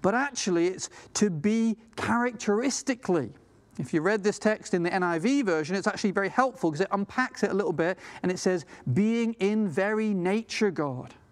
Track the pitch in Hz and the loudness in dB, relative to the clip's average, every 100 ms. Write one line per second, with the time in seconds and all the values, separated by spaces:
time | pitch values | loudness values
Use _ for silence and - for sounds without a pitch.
0 | 185 226 285 262 - 170 175 185 - - | 2 0 -2 -4 0 2 0 -2 -12 -14
1 | - - 208 165 202 226 226 220 - - | -10 0 0 2 0 2 0 -2 -8 -8
2 | - 226 240 226 - 208 269 - - 240 | -2 0 0 -2 0 0 0 -2 -4 -4
3 | - 175 117 - - - _ - 147 170 | 0 0 0 -10 -20 -20 _ -8 -2 0
4 | 165 214 190 196 214 214 - 185 170 190 | 2 2 0 2 0 0 0 0 0 0
5 | 180 165 185 277 220 160 151 196 196 196 | 0 0 2 2 2 0 0 -2 -2 0
6 | 208 190 196 - 185 - 170 151 190 196 | 0 0 0 2 0 2 -2 0 -2 0
7 | 202 - 254 - 202 190 202 160 165 185 | -2 -2 -2 0 -2 0 0 0 0 -2
8 | - - 180 185 - 185 143 - - 127 | -10 -6 -4 0 0 0 -4 -12 -2 2
9 | 208 233 226 233 196 214 208 151 190 214 | 2 2 0 0 0 2 0 0 0 0
10 | 220 202 175 208 226 - 208 160 147 127 | 0 0 0 0 -2 0 0 2 -4 -4
11 | - - - | -10 -16 -20